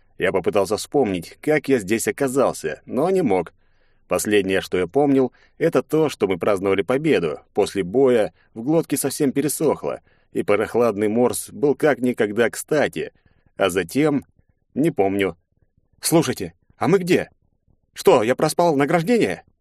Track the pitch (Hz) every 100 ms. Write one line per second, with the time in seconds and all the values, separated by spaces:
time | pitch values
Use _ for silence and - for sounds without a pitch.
0 | _ - 87 92 92 101 95 104 - 147
1 | 117 90 - - 147 151 - 131 92 110
2 | - - 139 131 104 71 78 73 - 117
3 | 170 190 143 92 82 _ _ _ _ _
4 | - 90 107 104 95 95 - 90 87 139
5 | 147 135 127 _ _ - 160 143 - 156
6 | 151 - 98 90 107 98 98 95 98 131
7 | 156 101 82 71 _ - 95 98 90 117
8 | 131 120 98 _ _ 113 120 160 - 143
9 | 139 - 143 139 147 - 151 92 73 -
10 | _ _ _ - 90 104 104 113 120 98
11 | 104 110 120 101 - 101 143 131 151 120
12 | 123 117 107 104 113 - - 151 104 80
13 | 71 _ _ _ _ - 95 90 85 131
14 | 151 139 - _ _ _ _ 120 160 160
15 | 98 98 95 - _ _ _ _ _ _
16 | - 165 135 113 87 _ _ - 113 190
17 | 175 131 - _ _ _ _ _ _ -
18 | - 143 110 127 156 170 175 139 143 170
19 | 165 233 113 - - _